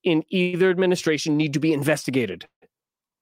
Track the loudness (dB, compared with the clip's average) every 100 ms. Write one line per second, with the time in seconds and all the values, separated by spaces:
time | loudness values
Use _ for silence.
0 | 0 0 0 -2 0 2 2 2 2 0
1 | 0 -2 0 0 0 0 0 0 0 -2
2 | -2 -2 -2 -6 -16 _ _ _ _ _
3 | _ _